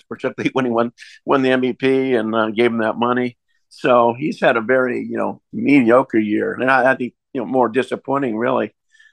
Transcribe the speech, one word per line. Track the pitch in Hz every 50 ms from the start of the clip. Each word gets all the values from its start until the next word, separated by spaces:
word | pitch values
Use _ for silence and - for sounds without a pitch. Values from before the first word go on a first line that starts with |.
| _
particularly | _ 117 - - 127 - - 107 -
<laughs> | -
when | 135 131
he | 123
won, | 117 113 117 120 - _ - - - - _
won | - 147 135
the | 131 131
M | 131 127
V | 127 127 117
P | - 131 135 131 135 131 131 127
and, | 113 107 110 110
uh, | 113 110 110
gave | 104 107 120 120
him | 117 117
that | 110 110 80 -
money. | 117 123 123 123 123 123 123 _ _ _ _ _ _ _
So | - - - 143 123 123 117 117 113
he's | 123 147 160 226 -
had | 175 156 123
a | 117
very, | 110 110 131 131 127 123 120 113 110
you | 117 117
know, | 110 107 101 - - _ _
mediocre | - 113 117 127 143 143 120 110 117 131 135 - - 113
year, | 107 104 107 107 101 151 -
and | - 123 131
I, | 135 131 120 131
I | 131
think, | 127 127 117 - _ _ _ -
you | 135
know, | 110
more | - 131 131 123 113
disappointing, | 110 131 120 - 120 104 - - 135 139 139 123 107
really. | 110 120 127 131 117 107 107 - _ _ _ _ _ _ _